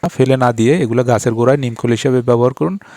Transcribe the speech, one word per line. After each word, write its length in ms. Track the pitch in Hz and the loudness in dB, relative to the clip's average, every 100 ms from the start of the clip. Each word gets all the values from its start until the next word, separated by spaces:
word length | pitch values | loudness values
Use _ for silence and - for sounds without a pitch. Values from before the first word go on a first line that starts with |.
| 170 | -6
ফেলে 280 | - 127 131 | 0 0 2
না 160 | 123 | 0
দিয়ে 220 | 113 113 175 | 2 2 0
এগুলো 260 | 120 120 | 0 -2
গাছের 300 | 123 113 123 | 0 0 0
গোড়ায় 240 | 113 120 143 | 0 2 2
নিম 180 | 127 113 | -2 -4
খৈল 160 | 120 | -2
হিসেবে 300 | 113 135 127 | 0 0 0
ব্যবহার 320 | 120 120 123 | 2 2 0
করুন, 240 | - 156 190 - | -2 -6 -6 -14